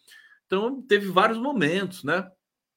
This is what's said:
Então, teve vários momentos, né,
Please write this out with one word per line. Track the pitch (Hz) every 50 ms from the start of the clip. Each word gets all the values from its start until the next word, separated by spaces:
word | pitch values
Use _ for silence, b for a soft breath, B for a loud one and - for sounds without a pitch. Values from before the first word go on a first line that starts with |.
| b b b b b b b b b
Então, | - 190 196 214 240 277 262
teve | - - 208 202 202 190
vários | 165 185 208 226 226 226
momentos, | 240 285 294 220 151 147 170 196 196 185 - - -
né, | 139 165 185 190 - - _ _ _ _ _ _ _ _